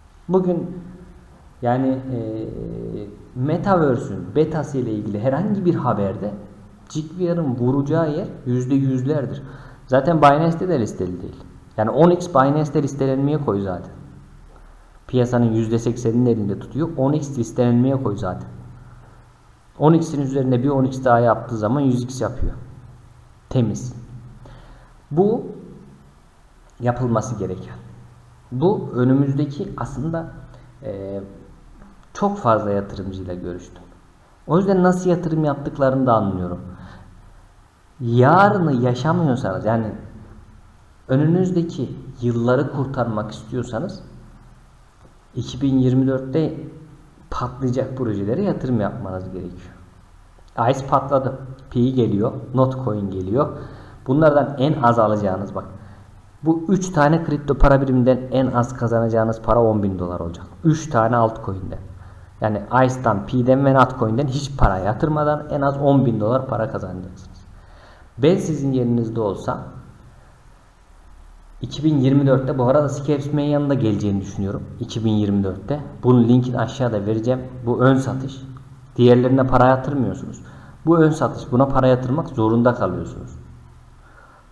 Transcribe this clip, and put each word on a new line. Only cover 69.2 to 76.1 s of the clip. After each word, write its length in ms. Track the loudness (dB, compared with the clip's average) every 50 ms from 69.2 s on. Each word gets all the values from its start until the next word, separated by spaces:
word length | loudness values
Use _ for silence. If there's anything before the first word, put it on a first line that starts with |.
olsam 380 | -2 -2 -2 -4 -6 -6 -6 -6 -8 -12 -16 -18 -20 -20 -20 -20 -20 -20 -20 -20 -20 -20 -20 -20 -20 -20 -20 -20 -20 -20 _ _ _ -20 -20 -20 -20 -20 -20 -20 -20 -20 -20 -20 -20 -20 -16 -14
iki 240 | -12 -12 -8 -2 0
bin 140 | 2 2 4
yirmi 280 | 4 4 4 4 4
dörtte, 320 | 4 4 2 2 0 0 0
bu 60 | 2
arada 240 | 4 4 2 2 0
Scapes 440 | -2 -4 -2 -2 -2 -2 -2 -2
Mania'nın 380 | -2 0 0 0 0 0 0 0
da 40 | 0
geleceğini 460 | 2 2 0 0 0 0 0 -2 -2
düşünüyorum 420 | -4 -6 -6 -6 -4 -4 -4 -6 -8 -12 -10 -10
iki 240 | -10 -8 -6 -2 0
bin 80 | 2
yirmi 320 | 2 2 2 2 2 0 0
dörtte. 360 | -2 -4 -6 -6 -6 -6 -6 -6 -10 -12 0
Bunun 260 | 2 6